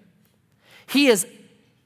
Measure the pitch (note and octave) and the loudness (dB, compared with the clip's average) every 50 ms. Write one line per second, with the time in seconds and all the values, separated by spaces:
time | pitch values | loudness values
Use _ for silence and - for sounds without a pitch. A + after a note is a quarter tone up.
0 | _ _ _ _ _ _ _ _ _ _ _ _ _ _ - - _ - - C#4 | _ _ _ _ _ _ _ _ _ _ _ _ _ _ -20 -20 _ -6 -2 0
1 | C#4+ C4 A3 F3+ - - - - - _ _ _ _ _ _ _ _ | 2 2 2 0 -2 -8 -16 -20 -20 _ _ _ _ _ _ _ _